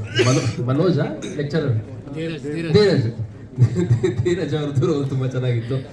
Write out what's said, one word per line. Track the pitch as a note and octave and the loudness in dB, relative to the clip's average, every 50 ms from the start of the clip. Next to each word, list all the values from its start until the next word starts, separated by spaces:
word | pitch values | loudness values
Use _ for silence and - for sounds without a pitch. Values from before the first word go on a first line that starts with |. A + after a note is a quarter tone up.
ಮನೋ-, | - - - - - B2+ C#3 A#2 - A2 - - A#2 | -6 -4 0 2 2 4 4 2 2 0 -2 -2 -2
ಮನೋಜ | B2 C3+ D3+ F3+ F#3 D3 C3+ D#3+ - - - - - - | 0 2 2 2 2 2 2 0 -2 -4 -8 -10 -8 -6
ಲೆಕ್ಚರರ್? | D3 C#3+ C#3 E3+ D#3+ D3 B2+ A2 G#2+ - - - - - - C#3 D#3 E3 E3 D#3+ C#3+ B2+ D3 D3+ E3 E3 D#3+ | -4 -4 -2 -2 0 0 0 0 -2 -2 -6 -10 -14 -12 -10 -8 -8 -6 -6 -6 -8 -8 -6 -6 -4 2 4
ಧೀರಜ್. | D3+ G#3 G#3 F#3+ D#3+ C#3 A2 A#2 - - - - - - - - - B2+ B2 - - F3+ E3+ - - - - F3 - - - | 6 6 8 6 4 2 2 0 -2 -6 -8 -10 -12 -14 -18 -4 0 2 2 4 4 2 2 2 2 2 2 0 0 0 0
ಧೀರಜ್ | F3 F3 F3+ D#3+ C#3 D3+ | 0 0 0 -2 -2 -2
ಅವ್ರದ್ದು | D3+ D3 C#3+ C#3 C3 E3 | -2 -2 -2 0 0 2
ರೋಲ್ | F3+ D3+ C#3 C#3 C3 | 2 2 0 0 -2
ತುಂಬಾ | C3 C3 C3 | -2 -2 -2
ಚೆನ್ನಾಗಿತ್ತು. | B2+ B2+ B2+ B2+ B2 A#2+ A2+ A2+ A#2 C3+ C3 - - | -2 -2 -2 -2 0 0 -2 -2 -2 -4 -4 -6 -8